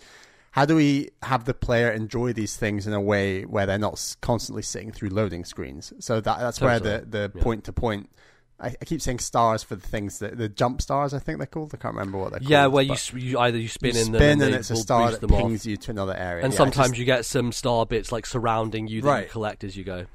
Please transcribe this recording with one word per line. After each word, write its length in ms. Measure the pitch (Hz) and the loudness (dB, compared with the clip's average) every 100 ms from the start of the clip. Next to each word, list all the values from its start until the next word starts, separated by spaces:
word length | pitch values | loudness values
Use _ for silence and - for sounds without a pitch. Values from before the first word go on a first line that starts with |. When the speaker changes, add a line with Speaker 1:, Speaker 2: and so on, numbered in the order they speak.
| - - - _ _ | -8 -20 -20 _ _
Speaker 1:
how 160 | - 147 | 2 4
do 80 | |
we 340 | 160 143 139 - - | 6 6 4 0 -8
have 220 | - 131 120 | -2 -2 0
the 80 | |
player 340 | - - 117 120 | -2 2 4 4
enjoy 440 | 110 110 117 123 | 0 -2 -2 -2
these 220 | 113 104 - | -2 -4 -2
things 300 | 110 104 101 | -2 -2 -2
in 60 | |
a 80 | 104 | 0
way 440 | 101 101 98 95 | 2 2 2 -2
where 200 | - 107 | -2 -2
they're 140 | 98 98 | 0 2
not 160 | 104 | 0
s-, 220 | - - - | -2 -10 -6
constantly 420 | - 117 - 107 | -2 -2 -2 -8
sitting 280 | - 101 107 | -8 -8 -10
through 180 | - 104 | -8 -4
loading 340 | 95 104 87 | 0 -2 -2
screens?" 480 | 85 - 69 71 - 269 | -10 -10 -10 -10 -16 -12
So 200 | - 110 | -2 -2
that, 180 | 107 - | 0 0
that's 200 | 120 - | -2 0
where 180 | 139 117 | 2 2
Speaker 2:
Totally. 200 | 107 107 | 2 -2
Speaker 1:
the, 60 | 113 | -4
the 260 | 107 101 - | -4 -4 0
Speaker 2:
Yeah. 60 | |
Speaker 1:
point-to-point, 680 | 120 110 - - 120 101 - _ _ _ _ - | 0 0 -4 -2 -2 -2 -6 _ _ _ _ -10
I, 140 | 123 123 | -10 -8
I 20 | - | -6
keep 140 | 165 | -4
saying 200 | - 123 | -4 -4
stars 420 | - 127 117 110 | -2 2 2 2
for 140 | - 101 | -4 -12
the 100 | - | -6
things 320 | 113 101 - | -6 -6 -8
that, 180 | 104 117 | -10 -6
the 120 | 110 | -6
jump 340 | 101 127 131 | 0 0 0
stars, 320 | - 139 143 | -2 -2 -2
I 60 | 135 | -4
think 180 | - 156 | -6 -6
they're 80 | 139 | -6
called. 240 | 165 151 | -8 -10
I 20 | 123 | -8
can't 180 | 117 | -8
remember 240 | 110 98 95 | -6 -6 -4
what 140 | 95 | -6
they're 80 | - | -4
Speaker 2:
Yeah, 200 | 131 147 | 4 6
Speaker 1:
called, 100 | 139 | 6
Speaker 2:
where 100 | 139 | 6
you 60 | 135 | 2
Speaker 1:
but 60 | 127 | 0
Speaker 2:
s-, 140 | - | -4
you 260 | 127 127 127 | -6 -4 2
either 180 | 123 117 | 2 2
you 120 | 113 | -4
spin 260 | - 123 | -4 0
Speaker 1:
you 60 | 117 | 2
Speaker 2:
in 100 | 113 | 2
them 80 | 113 | 6
Speaker 1:
spin 120 | 147 | 6
Speaker 2:
and 100 | 147 | 8
Speaker 1:
and 100 | 135 | 4
Speaker 2:
they 40 | 127 | 2
Speaker 1:
it's 120 | 104 | 0
a 20 | |
Speaker 2:
will 60 | 113 | -2
Speaker 1:
star 260 | 104 120 117 | 2 4 4
Speaker 2:
boost 100 | 113 | 2
Speaker 1:
that 80 | 107 | 4
Speaker 2:
them 80 | 104 | 4
off. 60 | |
Speaker 1:
pings 220 | 107 110 | 4 0
you 120 | 113 101 | -4 -6
to 140 | - | -6
another 240 | 101 95 92 | -4 -4 -4
area. 260 | 92 87 | -4 -2
Speaker 2:
And 100 | 131 | 0
Speaker 1:
Yeah, 40 | 135 | 4
Speaker 2:
sometimes 320 | 135 135 127 | 4 4 2
Speaker 1:
just 100 | 120 | 2
Speaker 2:
you 60 | |
get 200 | 123 123 | 0 0
some 280 | 113 131 120 | 0 -2 -2
star 340 | - 127 117 113 | -2 0 0 0
bits, 240 | 117 - | -2 -2
like, 160 | 113 - | -6 -4
surrounding 600 | 127 117 110 113 110 110 | -4 0 0 -2 -4 -4
you 140 | 110 | -2
that 60 | 139 | 0
Speaker 1:
Right. 160 | 131 92 | 0 -2
Speaker 2:
you 40 | |
collect 320 | 113 107 - | -6 -6 -6
as 140 | 101 95 | -10 -10
you 80 | |
go. 220 | 92 90 90 | -10 -10 -10